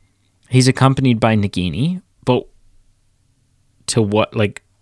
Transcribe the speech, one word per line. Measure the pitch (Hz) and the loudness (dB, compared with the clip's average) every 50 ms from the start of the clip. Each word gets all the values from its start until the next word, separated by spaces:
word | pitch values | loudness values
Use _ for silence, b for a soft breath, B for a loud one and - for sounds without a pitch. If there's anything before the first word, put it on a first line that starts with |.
| _ _ _ _ _ _ _ _ _ _ | _ _ _ _ _ _ _ _ _ _
He's | 127 131 123 131 | 0 2 2 2
accompanied | - - 127 135 135 - 135 127 117 110 | 2 2 2 2 2 2 0 0 0 2
by | 123 113 110 | 2 2 2
Nagini, | 107 101 98 - 92 87 90 73 98 139 175 185 185 - _ _ _ _ | 0 0 -2 -4 -4 -4 -4 -4 -4 -4 -4 -4 -6 -10 _ _ _ _
but | - 123 - - - _ _ _ _ _ _ _ _ _ _ _ _ _ _ _ _ _ _ _ _ _ _ _ _ _ _ _ | -2 -2 -2 -2 -6 _ _ _ _ _ _ _ _ _ _ _ _ _ _ _ _ _ _ _ _ _ _ _ _ _ _ _
to | - - 120 | -4 -2 -2
what, | 107 101 104 110 - - - | 0 0 0 0 0 -2 -2
like, | 117 104 101 - - - _ _ _ | -2 -2 -2 -4 -8 -20 _ _ _